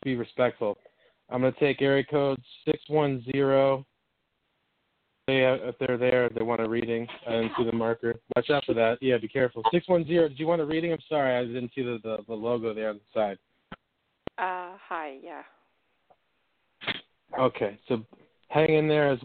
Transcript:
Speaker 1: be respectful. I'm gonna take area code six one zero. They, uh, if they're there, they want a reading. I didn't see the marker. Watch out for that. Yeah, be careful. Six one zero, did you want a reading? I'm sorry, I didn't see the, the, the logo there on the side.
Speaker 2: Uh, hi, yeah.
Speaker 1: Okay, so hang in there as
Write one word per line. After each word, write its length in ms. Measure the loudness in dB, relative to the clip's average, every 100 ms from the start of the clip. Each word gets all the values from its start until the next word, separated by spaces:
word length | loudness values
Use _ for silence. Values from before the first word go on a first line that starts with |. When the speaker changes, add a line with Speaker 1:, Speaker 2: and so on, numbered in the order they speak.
Speaker 1:
be 140 | -4 -4
respectful. 600 | -4 0 0 0 -4 -4 -12 _ _ _ -8
I'm 120 | 0
gonna 100 | 0 2
take 220 | 0 2
area 240 | 2 2 2
code 360 | 0 0 -2 -8 -6
six 240 | -4 -4 0
one 340 | 0 2 -2 -4
zero. 520 | 0 4 4 4 2 -4 _ _ _ _ _ _ _ _ _ _ _ _ _ 0
They, 180 | 2 4
uh, 80 | 2 -2
if 80 | -4
they're 200 | -2 0
there, 300 | 2 2 2
they 160 | 0
want 160 | 0 0
a 80 | 0
reading. 400 | -2 -2 -4 -6 -10 -4
I 60 |
didn't 220 | -2 0 -2
see 80 |
the 80 | 0
marker. 480 | 0 0 -2 -2 -4 -2 0
Watch 140 | 2
out 160 | 2 2
for 80 |
that. 280 | 2 2 2
Yeah, 160 | 2 0
be 120 | 0
careful. 340 | 0 0 0 0
Six 160 | 2 2
one 180 | 0 2
zero, 220 | 2 2
did 100 | 0
you 100 | -2
want 120 | 0
a 40 | 0
reading? 260 | -2 -2
I'm 80 | -4 -2
sorry, 260 | 0 2 0
I 80 | -2
didn't 260 | -4 -6
see 80 | -6
the, 160 | -4 -6
the, 220 | -6 -8 -6
the 60 |
logo 400 | -6 -2 -2 -2
there 160 | -4 -6
on 60 | -6
the 220 | _ -2
side. 180 | -2 -4 _ _ _ -20 _ _ _ _ -14 -6
Speaker 2:
Uh, 380 | -6 -6 -10 -16 -10
hi, 340 | -8 -8 -12
yeah. 200 | -16 -18 -18 _ _ _ _ _ _ _ _ _ _ _ _ _ -12 -12 -14 _ _ 0
Speaker 1:
Okay, 400 | 0 0 -6 -6 -4
so 160 | -4 -6 -20 _ _ -4
hang 240 | 2 4 4
in 120 | 2
there 220 | 2 2
as 100 | 0